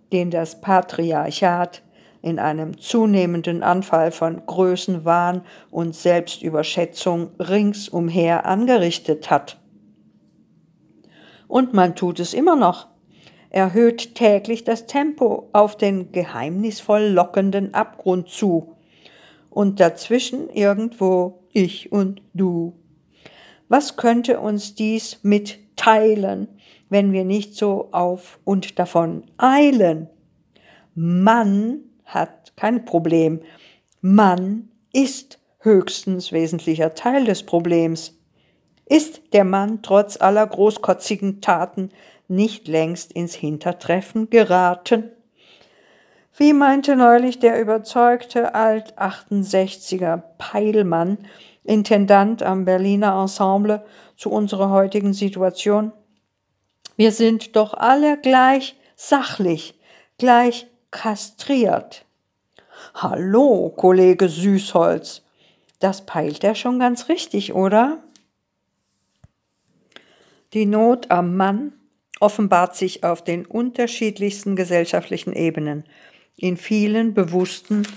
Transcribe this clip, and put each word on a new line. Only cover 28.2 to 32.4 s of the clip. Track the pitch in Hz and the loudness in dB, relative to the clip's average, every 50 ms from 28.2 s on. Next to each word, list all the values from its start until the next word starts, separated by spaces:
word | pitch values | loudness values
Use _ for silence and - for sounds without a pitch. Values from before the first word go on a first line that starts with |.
| - - - _ _ | -10 -20 -20 _ _
und | - 196 190 180 - - - | -2 -2 -2 -2 -6 -6 -6
davon | 180 175 - 170 170 165 165 160 - - _ _ | -6 -2 0 0 0 0 -4 -8 -12 -16 _ _
eilen. | - 254 262 285 294 294 269 233 196 170 160 160 160 160 _ _ _ _ _ _ _ _ _ _ _ _ _ _ _ _ _ | 2 2 4 6 4 4 4 4 2 2 2 -2 -6 -14 _ _ _ _ _ _ _ _ _ _ _ _ _ _ _ _ _
Man | 165 160 170 175 180 190 208 226 240 226 202 196 202 214 226 262 302 - - _ _ _ | -6 -2 -2 0 2 4 4 4 4 2 2 0 0 -2 -2 -6 -8 -12 -18 _ _ _
hat | - - 139 156 - - _ | -10 -6 -6 -6 -6 -8 _